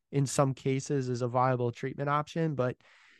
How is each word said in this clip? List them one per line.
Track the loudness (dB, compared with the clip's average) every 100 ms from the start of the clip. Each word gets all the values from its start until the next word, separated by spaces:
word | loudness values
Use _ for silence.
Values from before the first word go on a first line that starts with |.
| _
in | 0 0
some | 2 2
cases | 2 0 -2 0 -2 -2
is | -2
a | 0
viable | 2 2 2 0
treatment | -2 -8 -4 -2
option. | 0 -2 -2 -2
But | 0 -2 -2 _ -20 -20